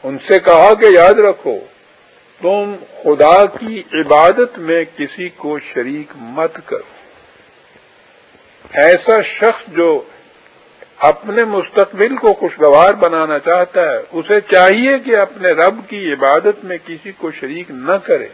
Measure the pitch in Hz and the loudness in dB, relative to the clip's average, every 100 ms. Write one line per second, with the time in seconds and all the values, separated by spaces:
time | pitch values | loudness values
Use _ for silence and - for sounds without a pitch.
0 | 135 135 - 190 - 165 190 214 220 180 | -12 -12 0 2 4 6 6 6 6 6
1 | 175 220 208 185 147 101 - _ _ _ | 6 4 2 0 -8 -10 -12 _ _ _
2 | _ _ _ _ 180 202 202 202 - - | _ _ _ _ -4 -4 -6 -12 -18 -8
3 | 151 147 147 185 196 - 220 220 165 160 | -4 2 4 4 2 -2 -12 -14 -10 -8
4 | 147 151 165 - - - 160 165 160 - | 0 4 4 2 -4 -6 -4 -4 -4 -10
5 | 143 - 180 _ 147 147 - - 123 147 | -12 -10 -16 _ -10 -10 -8 -8 -8 -10
6 | 147 - 113 135 165 - - - - - | -14 -20 -14 -6 -6 -8 -12 -12 -12 -20
7 | _ _ _ _ _ _ _ _ _ _ | _ _ _ _ _ _ _ _ _ _
8 | _ _ _ _ _ _ - 139 151 175 | _ _ _ _ _ _ -10 0 2 2
9 | - 220 190 - 220 220 - 160 170 147 | 2 0 -2 -2 -2 -2 -8 -2 -2 -2
10 | - - _ _ _ _ _ _ - _ | -6 -20 _ _ _ _ _ _ -20 _
11 | 147 - 214 208 226 202 - - 196 190 | -2 -2 -4 -4 -4 -4 -4 -2 -2 -2
12 | 220 262 226 196 175 - 147 143 185 202 | -4 0 -2 -2 -6 0 2 4 4 2
13 | 175 165 156 147 165 175 175 190 165 117 | -2 -2 -4 -4 -2 -2 0 -2 -2 -4
14 | - 175 160 208 202 185 185 214 262 269 | -8 -12 -2 -2 2 4 4 2 0 -2
15 | 254 220 196 202 180 156 175 220 196 208 | 0 0 0 -2 -2 0 0 -2 -16 -12
16 | 180 139 135 151 202 208 190 175 165 160 | -8 -2 0 2 0 -4 -10 -14 -14 -20
17 | 202 185 165 156 135 160 175 131 139 196 | -20 -14 -14 -12 -14 -14 -16 -12 -6 -6
18 | - 156 107 | -2 -4 -4